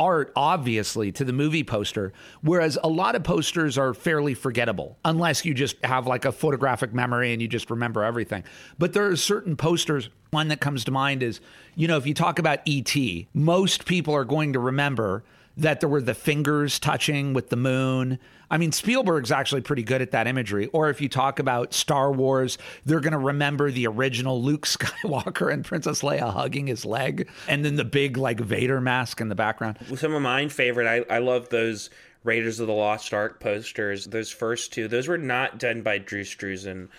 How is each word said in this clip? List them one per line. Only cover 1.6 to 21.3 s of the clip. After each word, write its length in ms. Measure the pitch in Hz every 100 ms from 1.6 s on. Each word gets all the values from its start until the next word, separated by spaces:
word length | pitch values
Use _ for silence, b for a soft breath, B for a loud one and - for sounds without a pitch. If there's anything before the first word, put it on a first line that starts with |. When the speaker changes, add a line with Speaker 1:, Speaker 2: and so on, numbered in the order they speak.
Speaker 1:
poster, 520 | 120 107 104 110 95 B B B
whereas 380 | 151 175 156 120
a 60 | 160
lot 280 | 160 208 233
of 60 |
posters 540 | 160 165 - 170 151 123
are 160 | 131
fairly 400 | 113 170 151 147
forgettable, 640 | 123 131 120 117 92 69 -
unless 400 | 160 165 170 139
you 80 | 170
just 240 | 127 135 -
have, 220 | 123 131 123
like, 180 | 123
a 80 | 135
photographic 600 | - 156 127 135 120 123
memory 400 | 123 123 120 123
and 80 | 117
you 60 | 113
just 200 | 117 -
remember 340 | 117 120 110
everything. 420 | 107 117 104 101 B B B B
But 160 | 175
there 120 | 202 208
are 60 | 175
certain 400 | - 214 208 143
posters, 520 | 160 170 - 143 113 _ -
one 180 | 156 156
that 140 | 151
comes 220 | 143 135
to 60 | 120
mind 320 | 135 139 135
is, 200 | 120 101 B B B 170
you 100 | 165
know, 120 | 156
if 80 | 131
you 80 |
talk 240 | 139 175 160
about 220 | 160 143
E 160 | 156 139
T, 480 | - 143 120 85 -
most 500 | - 156 180 185 -
people 300 | - 180 151
are 100 | 147
going 300 | 123 156 147
to 40 | 131
remember 640 | 127 139 143 120 104 101 b b b -
that 220 | 156 143
there 100 | 151
were 120 | 147
the 140 | 120
fingers 640 | 113 - 147 147 147 143 -
touching 520 | 151 - - 143 139
with 160 | 131 -
the 80 | 120
moon. 640 | 131 131 131 127 127 127 B B B
I 80 | 160
mean, 140 | 165
Spielberg's 580 | - 208 254 190 160 113
actually 300 | 139 131 139
pretty 240 | - 135
good 180 | 110 131
at 80 | 127
that 160 | 120 113
imagery. 400 | 131 107 101 107
Or 180 | 160 151
if 100 | 139
you 80 | 143
talk 300 | 131 135